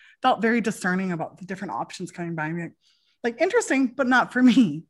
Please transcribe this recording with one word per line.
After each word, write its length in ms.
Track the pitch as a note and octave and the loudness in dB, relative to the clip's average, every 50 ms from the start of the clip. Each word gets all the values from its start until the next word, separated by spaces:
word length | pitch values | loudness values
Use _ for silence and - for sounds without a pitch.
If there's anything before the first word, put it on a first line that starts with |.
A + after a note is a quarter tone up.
| _ _ _ _ | _ _ _ _
felt 220 | - B3+ A#3+ - G3+ | 0 0 2 2 2
very 180 | A3+ A#3 A#3+ | 0 0 0
discerning 520 | G3+ A3 - - - F#3 F3+ F#3 F#3+ F#3+ F3 | 0 -2 -4 -4 -2 -2 -2 -2 -2 -2 -4
about 260 | D#3+ D#3+ - - - | -6 -6 -8 -12 -14
the 80 | F#3 | -14
different 280 | F3+ G3 F3+ G3+ E3+ G2+ | -12 -12 -10 -10 -8 -8
options 360 | A#2+ E3 - - - F#3 D#3+ | -8 -8 -8 -10 -12 -12 -12
coming 240 | - - E3+ E3+ E3+ | -10 -10 -8 -8 -6
by. 160 | D#3+ D3+ D#3 | -6 -6 -6
Like, 220 | E3 E3+ E3+ D#3 - _ _ _ _ _ _ _ _ _ - | -6 -6 -8 -10 -12 _ _ _ _ _ _ _ _ _ -6
like, 180 | A#3+ A#3 A#3 | -6 -2 -2
"Interesting, 460 | D#4+ F#4 G4+ A#4+ - - D#4+ C4+ C4+ | -2 0 2 0 0 2 2 2 0
but 220 | B3 - - C#4 A#3+ | 0 0 -2 0 2
not 240 | C4 B3 A3+ - - | 2 2 2 2 2
for 100 | B3 B3+ | 4 6
me." 400 | B3+ G#3+ C4 A#3+ F3 C#3+ D#3+ E3 _ | 6 6 6 4 4 2 -4 -10 _